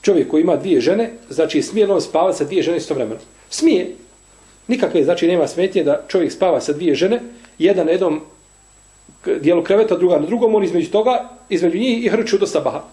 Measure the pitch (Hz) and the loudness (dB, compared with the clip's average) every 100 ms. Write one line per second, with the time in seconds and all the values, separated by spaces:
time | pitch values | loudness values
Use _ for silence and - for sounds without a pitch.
0 | - 185 127 151 170 151 190 143 120 202 | 2 2 2 0 2 0 2 2 2 0
1 | 226 - - 139 - 151 - 202 202 185 | -2 -6 -12 -4 0 0 -2 0 2 0
2 | - 156 185 180 143 185 156 170 - 139 | 0 0 0 0 -2 -2 0 -2 -4 -4
3 | 110 113 - _ - - 330 208 - - | -4 -8 -14 _ -14 0 2 2 -2 -10
4 | - _ _ _ _ _ - 254 175 175 | -20 _ _ _ _ _ -6 -2 0 2
5 | 139 175 170 180 143 - 185 190 143 147 | 2 2 2 2 0 -2 -2 0 0 -2
6 | - 190 156 - 185 143 - 147 170 139 | 0 -2 -2 0 0 0 -2 -2 0 0
7 | 185 240 - - - _ 165 190 160 180 | 0 -2 -6 -20 -20 _ 2 2 2 2
8 | 185 151 - - _ _ _ _ _ _ | 0 -2 -8 -20 _ _ _ _ _ _
9 | - - - - 143 175 170 202 220 175 | -20 -12 -6 -2 2 0 2 2 2 2
10 | 180 160 156 233 226 214 190 170 - 202 | 2 2 0 0 2 2 0 -2 0 0
11 | 220 247 - - _ 180 165 170 254 233 | 0 -2 -4 -18 _ -2 0 0 -2 0
12 | 233 214 226 190 196 160 127 151 - | 0 0 0 0 0 -2 -2 -6 -14